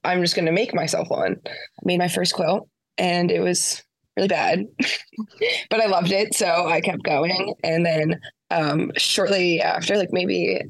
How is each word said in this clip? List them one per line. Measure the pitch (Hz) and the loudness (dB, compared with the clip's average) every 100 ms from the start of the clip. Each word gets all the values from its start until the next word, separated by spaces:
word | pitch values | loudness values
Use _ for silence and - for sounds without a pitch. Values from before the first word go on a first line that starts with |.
"I'm | - 180 | 0 2
just | 175 180 | 2 2
gonna | 165 | 2
make | 170 190 | 2 0
myself | 170 165 - - | -2 -2 -2 -2
one." | - 180 - - | -2 -2 -4 -8
I | - - - | -14 -16 -6
made | - 180 | -2 0
my | 175 | 0
first | 175 180 | 0 -2
quilt, | - 165 196 - _ _ - | 0 0 0 -4 _ _ -2
and | 180 175 175 | 0 2 2
it | 175 | 2
was | 180 175 - - - _ _ - | 0 0 -2 -4 -10 _ _ -2
really | 196 | 0
bad, | - - 180 208 - - - - - | 2 2 0 -2 -4 -4 -4 -8 -14
<laughs> | 220 - 453 494 - | -14 -4 -4 -4 -2
but | 226 | 0
I | 220 | 2
loved | 185 175 | 2 2
it. | 196 208 | 2 0
So | - 190 170 170 | 0 2 2 2
I | 160 | 0
kept | 196 180 | 0 -2
going. | - 147 - - 190 - | 0 0 0 -2 -4 -4
And | - 165 170 | -2 2 2
then, | 156 156 170 - - _ | 2 0 -2 -6 -20 _
um, | 170 151 151 - - | -2 0 0 -2 -2
shortly | - - 196 196 175 170 | 0 0 2 2 2 2
after, | - - 170 208 | 0 0 0 0
like, | 180 | 0
maybe | 180 180 95 175 95 - | 0 0 0 0 -2 -6